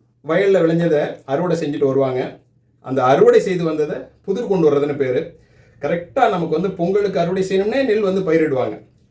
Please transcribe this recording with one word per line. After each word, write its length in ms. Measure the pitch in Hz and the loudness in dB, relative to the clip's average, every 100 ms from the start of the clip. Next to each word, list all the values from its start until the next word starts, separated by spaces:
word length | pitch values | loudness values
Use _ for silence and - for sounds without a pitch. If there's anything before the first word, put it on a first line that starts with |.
| _ _ 143 | _ _ -2
வயல்ல 320 | 175 196 190 | 0 2 2
விளைஞ்சதை 560 | 165 170 170 147 147 - | 2 2 2 0 -2 -6
அறுவடை 320 | - 139 175 147 | -6 -4 -2 -2
செஞ்சுட்டு 280 | 147 147 | -4 -2
வருவாங்க. 540 | 139 135 131 127 - - _ _ _ _ | 0 0 0 -2 -6 -10 _ _ _ _
அந்த 240 | 127 131 | -6 -2
அறுவடை 360 | 127 151 233 226 | 2 4 6 6
செய்து 240 | 202 170 | 4 -2
வந்ததை 320 | 165 151 147 - - _ | -2 -2 -4 -4 -12 _
புதிர் 240 | - 214 208 | -8 -6 -2
கொண்டு 240 | 180 156 | 2 2
வர்றதுன்னு 260 | 139 147 131 | 2 0 -2
பேரு. 400 | 131 123 - - _ _ _ - | -2 -2 -4 -12 _ _ _ -10
கரெக்டா 500 | 147 170 - 269 226 | -6 -6 -4 0 0
நமக்கு 180 | 180 165 | 0 -2
வந்து 220 | 156 190 | -2 -4
பொங்கலுக்கு 500 | 170 175 202 202 175 | -2 -2 0 0 -2
அறுவடை 280 | 170 190 185 | -2 -2 -2
செய்யணும்னே 360 | 190 208 262 | -2 0 0
நெல் 160 | 262 214 | 0 0
வந்து 320 | 196 190 160 | 0 -2 0
பயிரிடுவாங்க. 540 | 160 151 131 110 107 - _ _ | 2 2 0 -4 -6 -16 _ _